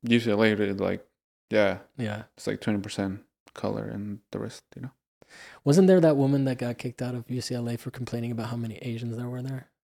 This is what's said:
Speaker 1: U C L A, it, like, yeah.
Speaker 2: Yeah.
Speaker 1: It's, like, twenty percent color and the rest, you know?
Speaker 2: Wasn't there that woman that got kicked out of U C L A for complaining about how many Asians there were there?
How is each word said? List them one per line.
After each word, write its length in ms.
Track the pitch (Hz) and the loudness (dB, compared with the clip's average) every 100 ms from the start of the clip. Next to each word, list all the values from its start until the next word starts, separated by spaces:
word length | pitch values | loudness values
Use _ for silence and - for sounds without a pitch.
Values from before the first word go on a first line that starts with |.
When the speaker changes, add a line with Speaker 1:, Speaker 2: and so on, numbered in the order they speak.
Speaker 1:
U 180 | 120 117 | 4 2
C 100 | 117 | 4
L 120 | 104 | 4
A, 40 | 110 | 4
it, 300 | 104 101 98 | 4 0 0
like, 280 | 92 95 - _ _ _ _ | -2 -2 -8 _ _ _ _
yeah. 280 | 110 101 92 - - | 4 4 2 -8 -8
Speaker 2:
Yeah. 280 | 113 104 - _ | -6 -6 -12 _
Speaker 1:
It's, 100 | - | -6
like, 140 | 107 | -4
twenty 200 | - 104 | -2 -2
percent 400 | 104 - 98 95 _ _ _ | -4 -4 -4 -6 _ _ _
color 300 | - 101 107 107 | -8 -6 -4 -6
and 320 | 101 104 101 _ | -8 -10 -12 _
the 80 | 104 | -10
rest, 240 | 107 - _ - | -10 -12 _ -16
you 60 | |
know? 80 | 131 _ _ _ _ - - - | -16 _ _ _ _ -20 -20 -6
Speaker 2:
Wasn't 220 | - 151 190 | 4 6 8
there 140 | 185 | 8
that 160 | 160 139 | 6 6
woman 280 | 135 139 | 4 4
that 140 | 135 127 | 0 0
got 180 | 123 120 | -4 -4
kicked 240 | 127 - | -8 -6
out 140 | 123 | -6
of 160 | 123 113 | -6 -6
U 100 | 123 | -8
C 140 | - | -4
L 140 | 123 120 | -4 -4
A 60 | 117 | -6
for 120 | - | -8
complaining 400 | 127 120 120 117 | -10 -8 -6 -4
about 180 | 117 110 | -6 -6
how 80 | 117 | -6
many 200 | 113 107 | -6 -8
Asians 340 | 131 113 120 113 | -8 -6 -6 -6
there 120 | 120 | -8
were 120 | 123 | -8
there? 280 | 131 131 - _ | -8 -10 -12 _